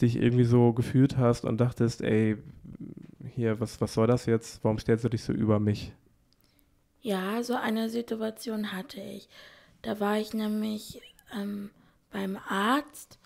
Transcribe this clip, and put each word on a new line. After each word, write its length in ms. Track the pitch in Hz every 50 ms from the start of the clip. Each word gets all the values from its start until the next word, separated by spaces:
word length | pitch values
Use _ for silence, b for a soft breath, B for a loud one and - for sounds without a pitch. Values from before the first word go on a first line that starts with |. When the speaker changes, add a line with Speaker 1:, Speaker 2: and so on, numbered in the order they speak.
Speaker 1:
dich 160 | 127 120 117
irgendwie 260 | - - 120 120 123 123
so 300 | 117 120 123 120 120 113
gefühlt 440 | 117 117 - - 131 131 139 131
hast 280 | 127 123 120 120 - -
und 160 | 120 117 110
dachtest, 400 | 120 123 120 - 120 113 - -
„Ey, 360 | - - 113 107 110 110 107 104 - - - - - - - - - - - - - - - - - 120 -
hier, 240 | - 117 113 110 107
was, 200 | 110 104 - -
was 120 | 113 107 -
soll 140 | - 113
das 180 | 113 123 123 -
jetzt? 380 | - 113 110 - - - - -
Warum 140 | 110 107 107
stellst 260 | - - 117 113 117
du 40 | 113
dich 140 | - 113 -
so 100 | - -
über 260 | - - 107 107 104
mich?“ 340 | 104 104 101 - - - - _ _ _ _ _ _ _ _ _ _ _ _ _ _ _ _ _ _ _ _ _
Speaker 2:
Ja, 420 | - 233 196 185 185 196 214 233 240
so 120 | 240 240
eine 340 | 254 - 226 220 226 226 226
Situation 800 | 226 233 233 - 226 220 220 220 220 - - 233 220 214 208 208 190
hatte 280 | 185 185 - - 196
ich. 280 | 202 208 202 202 - _ b b b b b b b b b b
Da 180 | - 226 214 214
war 180 | 202 202 214 214
ich 140 | 214 214 -
nämlich, 680 | 220 214 214 214 214 214 220 214 214 - - - - - - _ _ - - -
ähm, 360 | 208 202 202 202 202 202 208 _ b b b b b _ _
beim 260 | - 208 196 190 190
Arzt, 840 | 202 - - 190 196 202 220 262 294 294 - - - - - - _ b